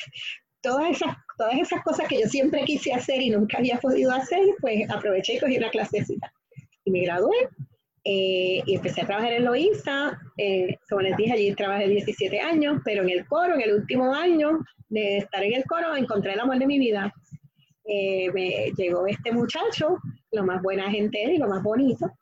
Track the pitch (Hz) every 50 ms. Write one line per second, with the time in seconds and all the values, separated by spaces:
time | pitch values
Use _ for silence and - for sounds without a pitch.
0 | - - - - - - - - _ _ _ _ - 240 254 285 311 349 285 -
1 | 339 269 - - - - - - 226 226 254 302 359 - 349 302 - 320 - -
2 | 302 - 277 214 220 214 - 269 269 311 320 285 262 302 294 - - 277 247 254
3 | - - 269 254 254 226 214 208 214 214 - - 247 247 240 240 - 262 262 269
4 | 262 254 254 269 262 - 349 370 381 403 392 453 - 240 220 208 208 214 214 202
5 | - 208 185 190 190 - 233 247 311 262 254 220 226 220 247 220 208 - 214 208
6 | - - - - - - _ _ _ _ _ - - - _ _ - 196 185 180
7 | 180 175 170 180 208 302 440 494 523 508 - - - - _ _ _ _ _ _
8 | - 202 196 190 190 190 185 185 185 185 185 - - - 190 175 - - - -
9 | - 208 202 214 233 240 233 240 247 247 240 277 330 427 403 - - 294 277 277
10 | 294 277 - - - - - - 208 196 190 185 185 180 - - _ - 208 196
11 | 190 190 175 185 214 233 220 220 202 196 196 - 202 196 196 202 202 196 202 202
12 | - 214 202 - 196 185 202 214 - 320 339 311 294 285 294 262 - 226 214 202
13 | 185 180 180 180 180 - 285 330 359 359 330 269 226 214 208 214 - - 247 247
14 | 254 262 277 302 339 359 339 311 294 302 320 320 - - - - - - 214 214
15 | 208 202 202 202 196 - - 190 196 208 240 269 262 - 330 339 330 330 302 269
16 | 240 240 220 202 - 196 196 214 247 269 262 254 269 277 285 277 262 226 208 196
17 | 196 202 - - - _ - - _ - _ _ _ _ _ _ - 214 208 202
18 | 196 196 190 185 185 180 185 185 185 180 - - 214 - 196 - 185 175 175 175
19 | 185 202 214 - - 240 233 240 240 - - 320 403 466 - - 311 311 370 -
20 | - - - - _ _ 453 415 190 185 185 185 180 190 196 196 190 202 214 208
21 | 208 214 - 208 220 269 359 311 262 202 190 185 185 208 220 254 277 254 - -
22 | - 370 - _